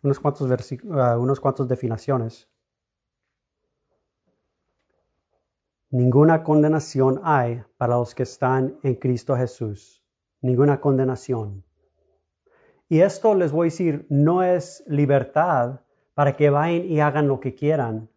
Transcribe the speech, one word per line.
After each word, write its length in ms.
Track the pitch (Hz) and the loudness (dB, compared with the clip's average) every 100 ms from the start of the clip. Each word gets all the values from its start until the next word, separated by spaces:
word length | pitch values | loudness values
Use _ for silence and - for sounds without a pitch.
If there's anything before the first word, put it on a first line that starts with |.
unos 160 | 143 139 | -2 0
cuantos 320 | 147 143 131 | -2 -2 -2
versi-, 300 | 127 - 127 214 | -2 -4 -12 -6
ah, 240 | 156 123 117 | 0 2 2
unos 220 | 123 139 | 0 0
cuantos 300 | - 165 127 | -2 -2 -4
definiciones. 800 | 127 131 110 - - 117 - _ _ _ _ _ _ _ _ _ _ _ _ _ _ _ _ _ _ _ _ _ _ _ _ _ _ _ _ _ _ _ _ _ _ _ | -2 -4 -6 -4 -4 -4 -12 _ _ _ _ _ _ _ _ _ _ _ _ _ _ _ _ _ _ _ _ _ _ _ _ _ _ _ _ _ _ _ _ _ _ _
Ninguna 520 | 127 123 127 160 160 | 0 4 6 6 4
condenación 760 | 160 151 151 156 147 135 131 135 | 2 2 4 0 -2 0 0 0
hay 400 | 165 147 120 120 - _ | 0 0 0 -6 -12 _
para 200 | 123 120 | -2 -2
los 180 | 120 | -2
que 100 | - | -6
están 540 | 123 - 127 131 131 131 | -8 -4 -2 0 -2 -4
en 140 | 139 123 | -6 -2
Cristo 400 | 131 120 - 127 | -2 -4 -2 -4
Jesús. 640 | 127 - 110 98 _ _ _ _ _ _ | -4 -6 -10 -10 _ _ _ _ _ _
Ninguna 400 | 127 127 147 139 | -2 2 2 2
condenación. 840 | 143 135 131 127 - 120 107 98 _ _ _ _ _ _ _ _ _ _ _ _ _ | 0 2 0 -4 -6 -6 -6 -12 _ _ _ _ _ _ _ _ _ _ _ _ _
Y 120 | 160 | 4
esto 340 | 196 - 226 | 4 2 2
les 180 | 202 165 | 2 2
voy 140 | 151 170 | 0 -2
a 40 | |
decir, 360 | 165 175 143 - | 0 -2 -2 -2
no 320 | 143 147 180 | 2 4 2
es 400 | 185 180 175 - - | 2 0 -2 -18 -6
libertad 920 | 147 143 139 131 151 175 143 120 131 _ _ _ | -2 2 2 0 0 0 0 -2 -6 _ _ _
para 220 | - 143 135 | -2 -2 2
que 140 | 147 | 2
vayan 340 | 143 160 170 185 | 2 0 -2 -2
y 140 | 151 | 0
hagan 280 | 147 143 147 | 0 0 0
lo 100 | 135 | -2
que 160 | 135 | -4
quieran 560 | - 147 156 120 110 110 | -4 -2 -2 -2 -6 -10